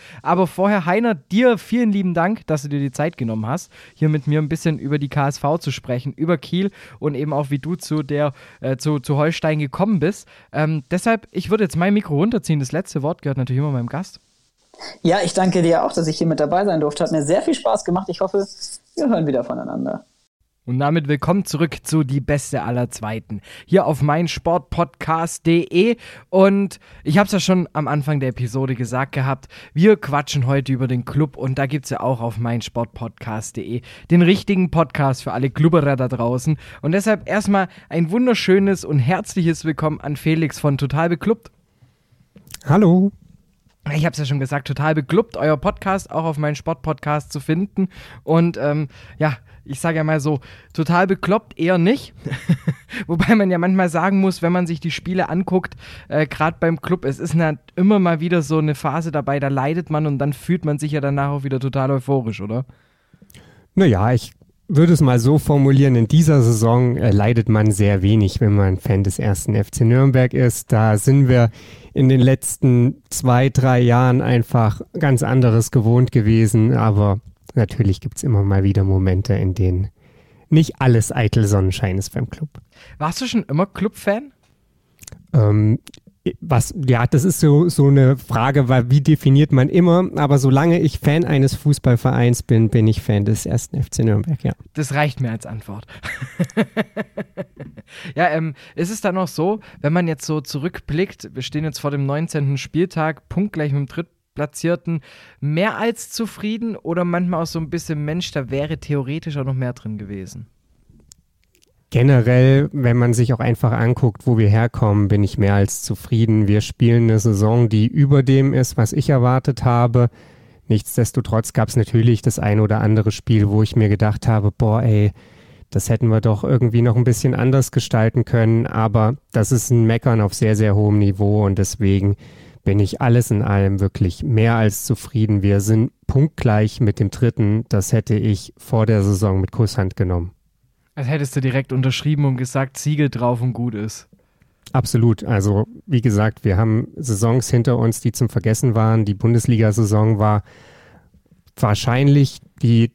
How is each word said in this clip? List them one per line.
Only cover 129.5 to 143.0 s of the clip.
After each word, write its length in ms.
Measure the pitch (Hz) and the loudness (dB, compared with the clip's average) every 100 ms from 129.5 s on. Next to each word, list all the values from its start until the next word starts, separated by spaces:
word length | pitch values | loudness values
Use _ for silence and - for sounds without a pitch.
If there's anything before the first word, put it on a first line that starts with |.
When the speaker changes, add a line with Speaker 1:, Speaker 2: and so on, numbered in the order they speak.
Speaker 3:
ist 200 | 123 - | 0 2
ein 140 | 120 | 2
Meckern 360 | 113 113 131 113 | 4 2 2 2
auf 120 | 104 | 0
sehr, 220 | - 110 | 0 0
sehr 220 | 107 107 98 | 2 2 2
hohem 240 | 104 104 | 2 2
Niveau 440 | 101 95 101 104 | 2 2 0 2
und 140 | 101 98 | 2 0
deswegen 580 | 95 - 98 98 101 98 - - - - | -2 0 2 2 2 -2 -6 -20 -20 -8
bin 140 | - 98 | 0 2
ich 220 | 98 - | 0 0
alles 320 | 131 120 117 | 2 2 2
in 100 | 107 | 0
allem 380 | 104 101 98 98 | 0 2 0 0
wirklich 420 | 98 - 92 - | -2 0 -2 -2
mehr 320 | 151 110 113 | -2 2 2
als 300 | 117 110 107 | 2 0 0
zufrieden. 580 | - 113 - 113 107 104 | -4 -6 -4 -2 0 2
Wir 180 | 98 101 | 2 2
sind 320 | 101 110 123 - - | 2 2 0 -4 -2
punktgleich 720 | 131 151 - 123 107 107 - | 0 0 0 0 2 0 0
mit 200 | 113 - | -2 0
dem 100 | 101 | -2
Dritten. 540 | - 120 - 104 107 - | 0 -2 0 0 0 -2
Das 240 | 104 - | -2 0
hätte 220 | 113 - | -2 0
ich 400 | 101 107 101 - - | 0 0 -2 -6 -20
vor 300 | - 113 110 | -4 0 2
der 160 | 107 | 2
Saison 380 | 98 98 104 95 | 2 0 0 0
mit 100 | 95 | -2
Kusshand 460 | - 107 - 95 - | 0 -2 0 -4 -2
genommen. 340 | 92 90 87 - _ _ _ _ _ | -2 -2 -6 -12 _ _ _ _ _
Speaker 1:
Als 140 | - 127 | -10 -4
hättest 260 | 151 143 | -4 -4
du 60 | 143 | -2
direkt 320 | 131 131 131 | -2 -2 -2
unterschrieben 520 | 131 131 127 147 147 | -2 0 -2 -2 0
und 120 | 143 127 | 0 -2
gesagt, 420 | 127 139 131 - | -4 -4 -6 -6
„Siegel 320 | 147 151 | -4 0